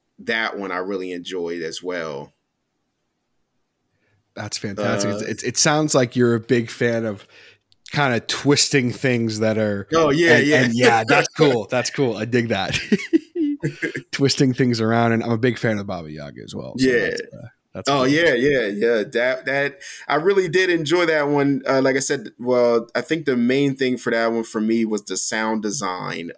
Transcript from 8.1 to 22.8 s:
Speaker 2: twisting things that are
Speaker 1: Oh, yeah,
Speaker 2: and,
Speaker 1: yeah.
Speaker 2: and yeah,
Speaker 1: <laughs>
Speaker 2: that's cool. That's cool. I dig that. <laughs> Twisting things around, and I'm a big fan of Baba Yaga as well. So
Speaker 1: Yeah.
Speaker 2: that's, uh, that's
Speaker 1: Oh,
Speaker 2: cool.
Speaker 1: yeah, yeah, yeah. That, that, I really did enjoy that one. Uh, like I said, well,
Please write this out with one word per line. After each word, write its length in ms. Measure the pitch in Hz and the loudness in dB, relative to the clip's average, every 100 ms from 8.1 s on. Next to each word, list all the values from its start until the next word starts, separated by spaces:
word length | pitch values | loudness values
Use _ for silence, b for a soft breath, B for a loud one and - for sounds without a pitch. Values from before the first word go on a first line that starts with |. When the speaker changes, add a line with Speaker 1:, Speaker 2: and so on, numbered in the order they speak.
| 113 | 0
Speaker 2:
twisting 720 | - - 135 143 - 143 123 | -2 -2 2 2 4 2 0
things 460 | 107 135 123 113 107 | 0 0 0 0 0
that 160 | 110 110 | 0 2
are 280 | 107 101 101 | 0 -2 0
Speaker 1:
Oh, 160 | 160 151 | 2 4
yeah, 240 | 147 170 147 | 4 6 6
Speaker 2:
and, 100 | 139 | 4
Speaker 1:
yeah. 160 | 147 | 4
Speaker 2:
and 100 | 123 | 2
yeah, 300 | 117 123 - | 4 4 4
Speaker 1:
<laughs> 40 | 117 | 2
Speaker 2:
that's 200 | 143 147 | 2 2
cool. 380 | - 151 120 101 | 2 2 2 0
That's 200 | 127 117 | -2 -2
cool. 260 | - 131 101 | -2 -2 -2
I 80 | 113 | 0
dig 220 | 120 117 | 0 0
that. 300 | 101 90 - | -2 -2 -4
<laughs> 1300 | - 208 - 330 - 349 294 285 156 - 151 - - | 0 -2 2 -2 0 -4 -4 -4 -6 -6 -8 -8 -8
Twisting 400 | - 139 - 135 | 0 0 2 2
things 280 | 123 127 117 | 2 0 2
around, 320 | 110 117 117 | 2 2 2
and 100 | 113 | 2
I'm 60 | 113 | 0
a 60 | 113 | 0
big 200 | 123 113 | 0 0
fan 200 | 120 104 | -2 -4
of 80 | 101 | -6
Baba 240 | 90 78 | -10 -10
Yaga 320 | 76 71 60 | -12 -14 -16
as 120 | 52 | -14
well. 200 | - 64 123 | -12 -8 0
So 80 | 131 | 2
Speaker 1:
Yeah. 120 | 120 90 | 2 0
Speaker 2:
that's, 100 | - | -4
uh, 240 | - 117 120 _ _ | -10 -16 -20 _ _
that's 180 | 92 98 | -8 -2
Speaker 1:
Oh, 80 | 139 | 0
Speaker 2:
cool. 80 | 131 | 2
Speaker 1:
yeah, 260 | 151 170 | 4 4
yeah, 320 | 120 135 135 104 | 4 2 2 0
yeah. 360 | 104 117 120 | 0 2 2
That, 400 | 131 113 127 127 135 | 0 0 0 -2 -2
that, 320 | 139 143 - B B B | -2 -2 -6 B B B
I 80 | 143 | 0
really 320 | 175 196 180 | 2 2 2
did 220 | 180 185 | 2 2
enjoy 360 | 170 143 175 165 | 0 2 2 2
that 220 | 156 143 | 2 2
one. 340 | 143 139 135 131 | 2 2 0 2
Uh, 140 | 135 | 2
like 140 | 135 131 | 2 2
I 40 | |
said, 300 | - 143 107 - | 0 -2 -6 -8
well, 500 | 123 123 120 117 | 0 4 4 2